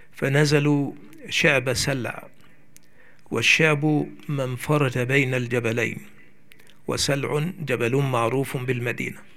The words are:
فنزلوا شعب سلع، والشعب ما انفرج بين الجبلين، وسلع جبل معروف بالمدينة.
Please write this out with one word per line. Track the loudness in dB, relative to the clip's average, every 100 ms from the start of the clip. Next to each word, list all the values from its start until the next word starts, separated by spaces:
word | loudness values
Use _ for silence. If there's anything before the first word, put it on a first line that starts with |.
| -16
فنزلوا | -4 2 4 4 4 4 2 0 -6 -16 -16 -6
شعب | 2 4 4 2
سلع، | 0 0 -2 -4 -8 -14 -18 -20 -20 -20 -20 -20 -20 -20 -18 -6
والشعب | 0 4 6 4 4 2 2 0 -8 -8
ما | -4
انفرج | -4 -4 0 2 2 0
بين | 2 2 2
الجبلين، | 0 0 0 0 0 -2 -4 -12 -18 -20 -20 -20 -20 -20 -12 -6
وسلع | -2 0 0 0 -2 -2 -6
جبل | -4 0 2 2
معروف | 2 2 2 0 -2 -4
بالمدينة. | -2 -2 -2 -4 -6 -8 -16